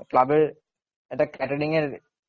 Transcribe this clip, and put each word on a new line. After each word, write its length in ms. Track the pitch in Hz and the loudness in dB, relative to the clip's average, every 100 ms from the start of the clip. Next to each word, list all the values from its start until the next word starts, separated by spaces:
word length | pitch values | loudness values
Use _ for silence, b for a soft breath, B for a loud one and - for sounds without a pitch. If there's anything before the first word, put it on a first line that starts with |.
| - | -2
ক্লাবের 360 | 127 131 151 151 - _ _ _ _ _ | 2 4 4 2 -2 _ _ _ _ _
একটা 160 | 131 147 | -4 -4
catering 440 | - 131 143 151 | -4 -6 -4 -2
এর 120 | 160 147 107 - _ | -2 -2 -8 -16 _